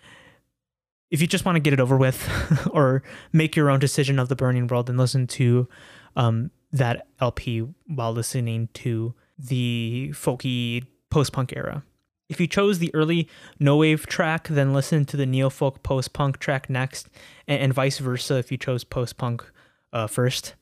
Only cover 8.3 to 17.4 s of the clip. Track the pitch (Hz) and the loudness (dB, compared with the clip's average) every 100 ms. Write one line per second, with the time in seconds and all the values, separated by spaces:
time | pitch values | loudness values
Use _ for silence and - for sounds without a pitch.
8.3 | 131 117 113 113 - 123 113 113 - _ | -4 -2 -4 -4 -6 -4 -4 -4 -8 _
9.3 | - 123 127 123 120 113 120 143 147 156 | -20 -6 -2 -2 -2 -4 -6 -8 -4 -4
10.3 | 123 135 123 120 120 131 _ _ 151 135 | -2 -4 -2 -2 -4 -8 _ _ 0 0
11.3 | 135 123 - - 147 - _ _ _ - | -2 -6 -6 -8 -8 -12 _ _ _ -10
12.3 | - 170 196 202 180 165 156 156 170 - | -4 0 2 2 2 0 0 2 2 -2
13.3 | - - - 143 147 156 156 - - 160 | -8 -20 0 4 6 6 2 0 -2 0
14.3 | 165 - 147 135 139 - 160 139 143 131 | -2 -2 2 2 2 2 0 0 -2 0
15.3 | 131 135 - 139 - - 135 - - 139 | 2 0 0 -2 -2 -4 -2 -2 -2 -2
16.3 | 131 - 135 - 127 135 - - - - | -2 -2 -4 -2 -4 -4 -8 -16 -20 -20
17.3 | - | -16